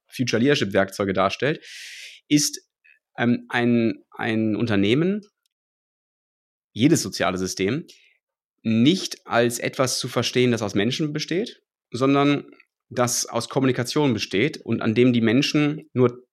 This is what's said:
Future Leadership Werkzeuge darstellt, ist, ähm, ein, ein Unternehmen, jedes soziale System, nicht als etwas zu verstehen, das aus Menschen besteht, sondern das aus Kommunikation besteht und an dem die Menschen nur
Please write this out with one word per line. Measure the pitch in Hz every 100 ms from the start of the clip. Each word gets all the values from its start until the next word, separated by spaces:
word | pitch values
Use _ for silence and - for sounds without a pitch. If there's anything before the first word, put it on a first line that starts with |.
| _
Future | - 123 113
Leadership | 131 143 107
Werkzeuge | 95 95 - 98
darstellt, | 95 95 - 135 160 - - - - - - -
ist, | 147 147 - - _ _ _ _ -
ähm, | 127 120 -
ein, | 123 120 120 113 - _
ein | - 113 110 110 104
Unternehmen, | 113 101 98 127 175 208 196 _ _ _ _ _ _ _ _ _ _ _ _ _ _
jedes | - 131 156
soziale | 101 - 90 92
System, | 92 - 95 135 - - _ _ _ _ _ _
nicht | 113 110 123 190 - - -
als | 110 120 120
etwas | - - 127 -
zu | 127
verstehen, | 123 113 127 123
das | 117
aus | 104 101
Menschen | 107 127 151
besteht, | 156 - 165 233 - _ _ _
sondern | 117 135 139 143 143 - - _ _ -
das | - 120 - -
aus | 117 113
Kommunikation | 147 131 127 123 151 147
besteht | 104 - 190 151 -
und | - 117
an | - 110
dem | 127
die | 120
Menschen | 113 120 143 151 147 156 -
nur | 123 123 123 -